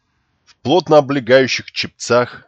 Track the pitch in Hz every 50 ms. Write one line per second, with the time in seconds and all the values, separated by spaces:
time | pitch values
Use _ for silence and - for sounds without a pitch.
0 | _ _ _ _ _ _ _ _ _ _ _ _ - 120 151 180 160 - 156 151
1 | 139 123 139 143 117 104 127 135 135 120 - - - - - - - - - _
2 | - - 120 120 123 - - - -